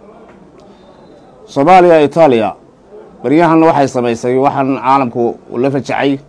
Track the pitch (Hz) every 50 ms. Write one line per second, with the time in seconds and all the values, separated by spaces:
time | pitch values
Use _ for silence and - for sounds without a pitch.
0 | - - - - - - - - - - - - - - - - - - - -
1 | - - - - - - - - - - - 139 139 175 185 185 175 175 165 156
2 | 147 139 - 170 160 143 123 113 107 92 - - _ _ _ _ _ _ - -
3 | - - - - 117 123 143 165 175 156 165 160 160 165 147 143 139 120 127 127
4 | 120 120 117 113 - 123 127 131 135 139 - 139 135 131 135 123 120 131 135 139
5 | 131 117 - 123 117 113 - - - - - 120 131 139 135 139 123 - - 110
6 | 131 143 139 135 -